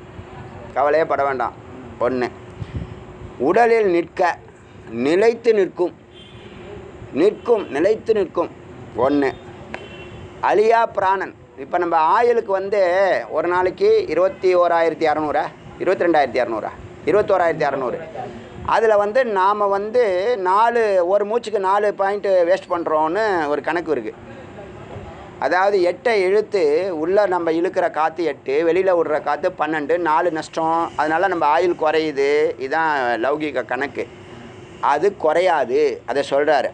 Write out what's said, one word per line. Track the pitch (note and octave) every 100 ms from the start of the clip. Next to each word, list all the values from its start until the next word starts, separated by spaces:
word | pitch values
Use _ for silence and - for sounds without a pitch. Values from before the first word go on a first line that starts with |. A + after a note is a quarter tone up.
| - - - - - - -
கவலையே | - C#3+ D3+ D#3+
பட | C#3
வேண்டாம். | C#3 B2+ A2+ - - - - -
ஒண்ணு, | A#2+ B2+ A#2+ - - - - - - - - - - -
உடலில் | C3 G3 A#3+ A3+ G3+
நிற்க, | E3+ E3 - F3 - - - - - -
நிலைத்து | A#2 C3 F3+ A3+ A#3 A#3
நிற்கும், | G#3+ F3+ - F3 - - - - - - - - - - - -
நிற்கும், | B2+ G3 G3 - A3+ D#3
நிலைத்து | C3 F#3+ A3 A3+
நிற்கும். | G#3+ E3+ F3 E3 - - - - G2+
ஒண்ணு, | C3 D3 C3+ - - - - - - - - - - -
அழியா | B2+ F3+ A3 A3+ A3+
பிராணன். | - F#3+ G3 D#3 - - -
இப்ப | C3+ F3+
நம்ம | F3 E3 D#3+ G#3
ஆயுளுக்கு | A#3+ A#3 G#3+
வந்து | F#3+ G3 G3+ F3+ F3+ G3 C3+ A2
ஒரு | C3+ E3+
நாளைக்கு | F3+ F#3 F3+ G3+ A3 -
இருபத்தி | D#3 F#3 F#3+ F#3 F3+
ஓராயிரத்தி | F3 E3+ E3 D3+
அறநூறா, | D#3 D3+ D3+ C#3+ E3 - - -
இருபத்தி | E3+ G3 F3
ரெண்டாயிரத்தி | D#3 C3+ A#2+
அறநூறா, | A#2 A2 G2 - - - -
இருபத்தோராயிரத்தி | G3 G#3 F#3 E3+ D#3+
அறநூறு. | D3 C3+ B2 - - - - - - - -
அதுல | F3+ A3 G#3
வந்து | G#3 G#3 A#3+
நாம | G3 F#3+ G#3 G3+
வந்து | G3 G#3+ A#3+ A3 F3+ G#3+ A#3
நாலு, | F3+ G3+ A#3 A#3+ A3 F#3+ F3
ஒரு | G3+ G#3
மூச்சுக்கு | A#3 A3+ G#3
நாலு | F#3+ G3+ G#3
point | F#3+ G3 G3+ G3
வேஸ்ட் | F#3 E3+ F#3 -
பண்றோம்னு | F3 D#3 D#3 D#3 F#3 A3 F3+ D3
ஒரு | D3
கணக்கு | D3+ E3+ D#3+
இருக்கு. | C3 G#2+ - - - - - G3+ - - G2+ - - - -
அதாவது | C#3 F3 G3 G3+
எட்டை | F3 F3+ B3 G#3+
இழுத்து, | F#3 G#3 G#3 G3+ D3+ D#3 F#3+ D#3+
உள்ள | D#3+ G3+ G3+
நம்ம | F3+ E3
இழுக்கிற | D#3+ F3+ F#3 E3+
காத்து | D3+ D#3 D#3+
எட்டு, | D#3+ C3 - C#3 E3
வெளியில | F3 F#3+ F3
விடுற | D3+ D3
காத்து | D3 D3 F#3
பன்னெண்டு, | F3+ D3+ D#3+ C#3+ F3
நாலு | E3 D#3 F3+
நஷ்டம். | D#3 D3+ - D#3+ E3 E3+ -
அதனால | D3+ E3 F#3+
நம்ம | F3 D3
ஆயுள் | D#3+ F3+ F3
குறையுது. | D#3 D#3 D#3 C#3 C#3 D3 D#3+ -
இதான் | C3 D#3 D#3+ C#3+
லௌகிக | B2 A#2 B2 D3+ D3+ B2+ A2
கணக்கு. | B2+ C#3 A2+ F#2+ - - - - - - -
அது | B2 D3 G3 G3+
குறையாது. | D#3 D#3+ F#3 D#3+ A#2+ C3+ D3 G2+ -
அதை | C3 C3
சொல்றாரு, | C#3 D3+ C#3+ A2